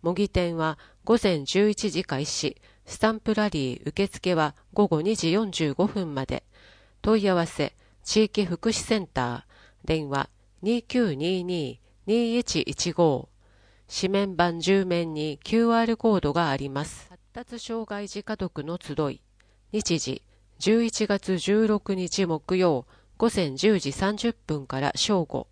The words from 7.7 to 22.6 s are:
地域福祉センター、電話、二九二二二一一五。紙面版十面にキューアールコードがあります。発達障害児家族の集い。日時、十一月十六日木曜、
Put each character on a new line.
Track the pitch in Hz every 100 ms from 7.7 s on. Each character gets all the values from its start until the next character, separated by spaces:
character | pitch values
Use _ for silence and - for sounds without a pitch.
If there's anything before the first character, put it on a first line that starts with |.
| _ _ _
地 | - 214 214
域 | - 185
福 | 170 226
祉 |
セ | 220 - 220
ン | 180
タ | - 123 120 - _ - _
ー、 | -
電 | 160 143
話、 | 139 139 _ _ _
二 | 196 240
九 | - 254 220 135
二 | 165 185
二 | 180 175 139 117 _ _ -
二 | 226 233 233
一 | 240 165
一 | - - 175
五。 | 160 165 131 - _ _ _ _ _ _
紙 | - 190
面 | 196 202 170
版 | 175 170
十 | 165 196 185
面 | 175 165 156
に | 156 139
キ | - 220
ュ | 233
ー | 226
ア |
ー | 226
ル | 226
コ | 220
ー | 196
ド | 147
が | 147 165
あ | 135
り | 139
ま | 135 151
す。 | - -
発 | 180 _
達 | - - 240
障 | - 226 220
害 | 202 202
児 | 202
家 | 208 214
族 | 185 -
の | 147 175
集 | - 147 147
い。 | 131 _ _ _ _ _
日 | 214 - 170
時、 | - 135 _ _ _ _
十 | - 226
一 | 233 - 214
月 | 202 - 185
十 | - 208 220
六 | 208 - 190
日 | 180 - 185
木 | 156 -
曜、 | 185